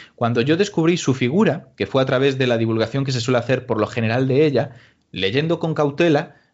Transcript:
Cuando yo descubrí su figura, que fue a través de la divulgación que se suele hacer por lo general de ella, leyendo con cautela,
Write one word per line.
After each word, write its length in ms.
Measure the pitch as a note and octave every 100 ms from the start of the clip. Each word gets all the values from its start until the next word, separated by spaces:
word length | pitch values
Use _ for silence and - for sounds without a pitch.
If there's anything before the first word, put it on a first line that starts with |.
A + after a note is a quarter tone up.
| -
Cuando 260 | - A#2 A#2+
yo 160 | A#2+ E3
descubrí 400 | G3+ - D#3+ F3+
su 160 | -
figura, 560 | B2+ B2 E3+ G3+ D3+ - -
que 80 | G2+
fue 140 | C3+
a 60 | C3
través 320 | B2+ C#3 C3
de 80 | B2
la 100 | A#2
divulgación 480 | A2+ A2+ A2 C#3
que 80 | C3+
se 80 | B2+
suele 160 | A2+ B2
hacer 300 | A#2 B2+ -
por 120 | G#2+
lo 80 | G#2
general 400 | B2 A2 B2 C3
de 200 | C3 D#3
ella, 300 | D3 D3+ - - _ _
leyendo 460 | - F#2+ C3 D#3+ E3
con 160 | E3
cautela, 600 | D#3 D3 C#3 E3+ C#3+ E3 - _